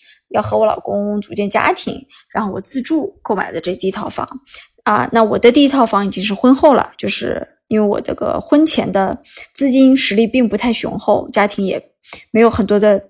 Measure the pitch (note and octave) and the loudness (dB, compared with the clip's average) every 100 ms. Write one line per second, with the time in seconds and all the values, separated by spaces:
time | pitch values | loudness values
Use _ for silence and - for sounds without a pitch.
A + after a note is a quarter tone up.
0 | _ _ _ - G#3+ G#3+ G#3+ - - G3+ | _ _ _ -4 -2 0 0 -2 -4 -6
1 | G#3 G#3 - G3 G3+ D#4 - F4+ - - | -4 -6 -6 -6 -4 -2 -2 -2 -6 -10
2 | - _ _ - G#3+ F#3 G3 C4+ A#3+ D#4 | -16 _ _ -6 -6 -8 -6 -6 -2 -4
3 | - - - F#3 - D#3+ E3+ F#3+ F#3+ G#3+ | -4 -12 -6 -4 -4 -6 -8 -4 -6 -6
4 | - - - C4 _ - _ _ - G#3 | -10 -8 -10 -12 _ -20 _ _ -2 -2
5 | A#3+ A#3 G#3+ G3+ A#3 B3 C#4 C4+ A3+ G3+ | 0 0 2 4 4 6 4 2 2 0
6 | G3+ F#3+ G3+ G3 B3+ C4+ D#4 A#3+ - - | -2 -4 -6 0 2 4 4 4 0 -8
7 | G3 - A#3 - - _ _ G#3+ G#3 - | -6 -6 -6 -8 -10 _ _ 0 0 -2
8 | - - - - - D4 D#4 - - G3 | -4 -6 -4 -4 2 4 4 0 -2 -2
9 | F#3+ - _ - - - C#4 B3+ C4 C4 | -2 -4 _ -20 -14 -4 0 4 6 4
10 | - G3+ A3+ B3+ A3+ G#3 B3 A3 - - | 2 0 2 2 0 0 -2 -4 -6 -6
11 | - G#3 - - G3+ - F#3+ - - _ | -2 -2 0 -2 -2 -2 -4 -4 -10 _
12 | - - _ A3 A3+ A3+ G3 G#3 G#3+ G3 | -20 -20 _ 2 4 2 0 2 4 2
13 | - | -2